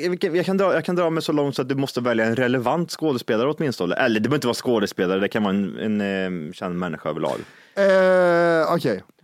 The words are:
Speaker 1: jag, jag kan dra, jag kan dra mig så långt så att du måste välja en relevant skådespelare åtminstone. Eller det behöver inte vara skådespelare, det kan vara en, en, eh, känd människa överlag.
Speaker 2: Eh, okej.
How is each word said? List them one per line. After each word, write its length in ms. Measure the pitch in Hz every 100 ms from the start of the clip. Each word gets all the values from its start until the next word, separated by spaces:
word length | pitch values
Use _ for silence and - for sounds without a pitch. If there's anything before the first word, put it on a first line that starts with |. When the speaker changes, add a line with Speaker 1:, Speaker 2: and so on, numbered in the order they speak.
| 175 180
Speaker 1:
jag, 120 | 190 170
jag 100 | 175
kan 120 | 196
dra, 160 | 190
jag 120 | 160 170
kan 100 | 180
dra 140 | 170
mig 140 | 160
så 80 | 151
långt 240 | 151 143 135
så 60 |
att 80 | 127
du 60 | 135
måste 260 | 139 127
välja 240 | 120 113 113
en 100 | 113
relevant 560 | 123 127 120 160 165
skådespelare 580 | - 160 123 - 110 135
åtminstone. 440 | 151 147 - 87 -
Eller 240 | 127 107
det 100 | 117
behöver 80 | 143
inte 100 | 123
vara 60 | 110
skådespelare, 640 | 127 113 98 - 90 95
det 80 | 101
kan 160 | 113
vara 100 | 104
en, 480 | 98 92 58 107 104
en, 460 | 101 95 92 90 76
eh, 60 |
känd 260 | - 95 87
människa 300 | 90 78 78
överlag. 280 | 78 76 55 - - - -
Speaker 2:
Eh, 960 | 196 190 185 185 175 170 170 165 156 170
okej. 280 | 135 98 - _